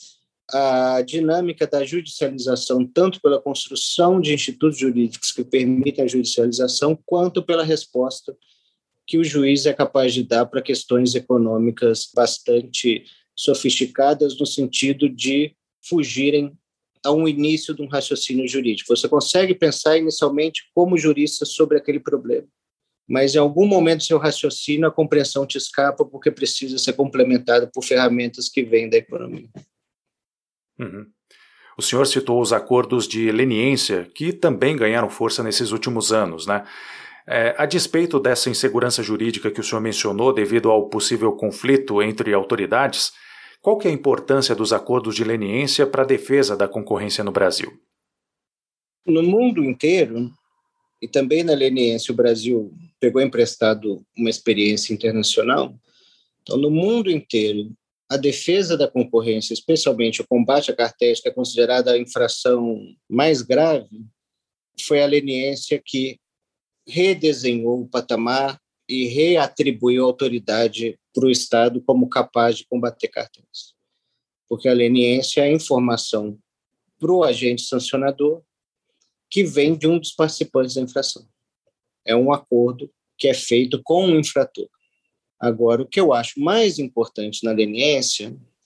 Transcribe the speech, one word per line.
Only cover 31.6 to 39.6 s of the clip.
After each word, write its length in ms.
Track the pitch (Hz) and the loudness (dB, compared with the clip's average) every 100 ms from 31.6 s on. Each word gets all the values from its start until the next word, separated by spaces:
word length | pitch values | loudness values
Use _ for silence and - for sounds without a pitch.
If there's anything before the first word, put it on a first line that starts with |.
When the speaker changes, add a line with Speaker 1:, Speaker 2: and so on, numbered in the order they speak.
| _ - | _ -8
Speaker 2:
O 60 | |
senhor 240 | - 127 135 | -2 2 2
citou 340 | 131 131 120 | 0 0 0
os 120 | 113 | 2
acordos 560 | 110 - 123 - 127 107 | 0 2 2 2 0 -2
de 240 | 110 113 | -2 0
leniência, 760 | 110 131 110 127 131 - 98 87 | 2 0 2 0 0 -2 -4 -6
que 180 | - 160 | -8 -6
também 440 | 175 170 107 131 151 | 0 0 2 0 2
ganharam 340 | 110 113 107 | 0 0 -2
força 320 | - 113 - | -2 -4 -4
nesses 300 | 113 101 113 | -4 -4 -4
últimos 400 | 110 131 113 107 | -4 -4 -4 0
anos, 340 | 110 95 80 90 | 0 0 -4 -4
né? 180 | 101 101 - - - - - - | -4 -6 -18 -18 -20 -20 -20 -6
É, 280 | 120 117 - | -2 0 0
a 80 | 151 | -2
despeito 520 | 175 - 165 170 147 | -2 -2 -2 0 0
dessa 320 | 127 120 131 | 0 0 -2
insegurança 520 | 117 131 113 123 120 | -2 0 0 0 -2
jurídica 480 | 107 104 113 110 107 | -4 -2 -2 -4 -4
que 100 | 104 | -6